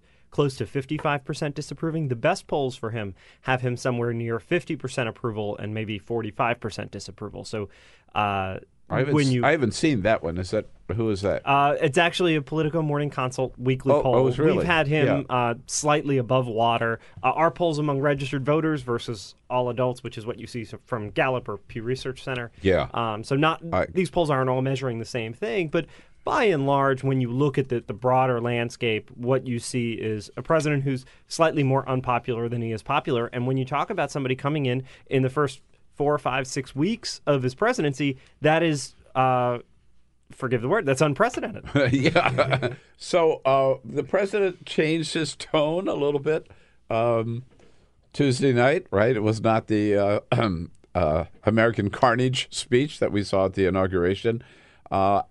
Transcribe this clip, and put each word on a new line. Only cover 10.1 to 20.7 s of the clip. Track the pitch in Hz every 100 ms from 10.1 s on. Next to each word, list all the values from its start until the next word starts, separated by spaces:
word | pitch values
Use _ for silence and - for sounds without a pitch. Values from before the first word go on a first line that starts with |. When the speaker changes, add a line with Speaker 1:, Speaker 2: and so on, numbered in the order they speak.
| 110
Speaker 2:
one. | 82 85
Is | 90
that, | 107 - - - 104
who | 113
is | 98
that? | 98 76 -
Speaker 1:
Uh, | 139 143 143
it's | 160 156
actually | 170 170 180
a | 156
Politico | 131 156 156 165
Morning | 151 143 147
Consult | 143 127 131 127 -
weekly | 123 131 135
Speaker 2:
Oh, | 147
Speaker 1:
poll. | 135 123
Speaker 2:
oh, | 131
it's | 127
really? | 160 185
Speaker 1:
We've | 170
had | 165 143
him, | 151 131 104 -
Speaker 2:
Yeah. | 123
Speaker 1:
uh, | 120 117 -
slightly | - 147 151 147 135
above | 113 131 123
water. | 110 117 117 113 113 - -
Uh, | 127
our | 135 165
polls | 165 175 147
among | 151 139
registered | 147 143 135 143
voters | 135 151 160 151
versus | 123 117 - 107 - - _
all | 123 123
adults, | 117 127 127
which | 117 -
is | 107
what | 107
you | 113
see | 120
s-, | 110